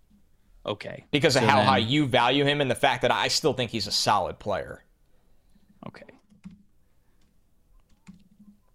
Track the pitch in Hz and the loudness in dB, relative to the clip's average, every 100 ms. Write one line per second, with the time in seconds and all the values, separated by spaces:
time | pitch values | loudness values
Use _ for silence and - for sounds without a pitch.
0 | _ _ _ _ _ - - - - - | _ _ _ _ _ -12 -8 -8 -10 -16
1 | - 147 160 131 113 139 110 131 113 147 | -6 0 2 4 4 4 4 2 2 0
2 | 143 120 120 139 143 147 135 113 139 123 | 0 2 2 2 0 0 -2 0 0 2
3 | 123 110 123 - 147 120 117 113 101 - | 0 0 0 0 0 -2 -4 -6 -4 -2
4 | 120 104 82 - 104 90 - 53 _ _ | 0 0 -2 -6 -6 -6 -6 -14 _ _
5 | _ _ _ _ _ - _ _ - - | _ _ _ _ _ -20 _ _ -20 -20
6 | - - _ _ - - _ _ _ _ | -20 -20 _ _ -20 -20 _ _ _ _
7 | _ _ _ _ _ _ _ _ _ _ | _ _ _ _ _ _ _ _ _ _
8 | - 180 _ _ 208 - _ | -20 -20 _ _ -20 -20 _